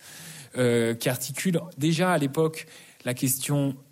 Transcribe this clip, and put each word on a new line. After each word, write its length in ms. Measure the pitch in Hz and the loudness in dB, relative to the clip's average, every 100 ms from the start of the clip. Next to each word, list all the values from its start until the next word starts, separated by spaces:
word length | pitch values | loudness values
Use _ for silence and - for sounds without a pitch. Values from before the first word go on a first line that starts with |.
| - - - - 135 - | -16 -18 -18 -18 -10 0
euh, 380 | 123 117 117 | 2 4 2
qui 140 | 117 139 | 0 -2
articule 520 | 127 - 135 190 165 - - | -2 -4 -4 0 0 -2 -2
déjà 360 | 156 160 185 | 0 2 2
à 60 | 165 | 2
l'époque 480 | 139 156 160 160 - - - - | 2 2 0 -2 -14 -20 -20 -10
la 100 | 123 | -6
question, 600 | 123 135 - - 143 139 135 - | -2 0 0 0 0 0 -2 -12